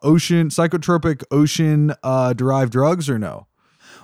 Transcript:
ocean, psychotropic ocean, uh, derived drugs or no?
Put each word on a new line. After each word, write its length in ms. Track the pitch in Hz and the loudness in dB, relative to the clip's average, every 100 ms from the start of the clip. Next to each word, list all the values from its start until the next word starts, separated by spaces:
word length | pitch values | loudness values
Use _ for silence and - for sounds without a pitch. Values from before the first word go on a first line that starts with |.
ocean, 480 | 143 160 - 170 160 | 2 2 2 0 0
psychotropic 760 | - 170 175 156 170 165 147 - | 0 -2 -2 -2 0 0 -4 -2
ocean, 640 | 139 147 - 160 151 147 147 | 0 2 2 0 2 0 -2
uh, 320 | 131 131 127 | -2 0 0
derived 380 | 120 127 135 131 | 0 0 0 0
drugs 360 | 120 147 180 143 | 0 0 0 -2
or 100 | 120 | -4
no? 280 | 98 50 - _ _ _ - - | -6 -10 -18 _ _ _ -20 -18